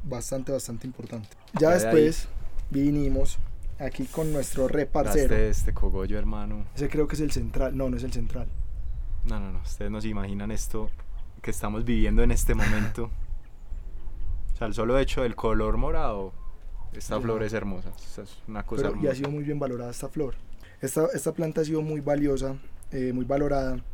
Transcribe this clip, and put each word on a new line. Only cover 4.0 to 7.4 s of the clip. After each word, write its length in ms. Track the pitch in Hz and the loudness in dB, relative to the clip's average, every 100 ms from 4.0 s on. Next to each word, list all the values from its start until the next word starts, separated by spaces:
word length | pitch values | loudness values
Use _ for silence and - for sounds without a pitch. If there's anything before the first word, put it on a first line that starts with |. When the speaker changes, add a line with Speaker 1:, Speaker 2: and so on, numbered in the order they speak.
| 131 | -6
Speaker 1:
con 260 | - 156 | -2 0
nuestro 360 | 147 131 - 131 | 0 0 0 2
re 180 | 147 139 | 2 2
parcero. 440 | 156 127 98 - 110 | 2 4 4 6 6
Speaker 2:
Daste 140 | 107 | 6
este 240 | 104 113 | 6 4
cogollo, 440 | - 98 95 98 104 | 4 4 4 2 2
hermano. 480 | 147 208 208 - - - | 2 0 -2 -2 -4 -2
Speaker 1:
Ese 140 | 143 | -2
creo 180 | 151 147 | 2 0
que 80 | 147 | 2
es 60 | |
el 100 | 151 | 0
central. 440 | - | 0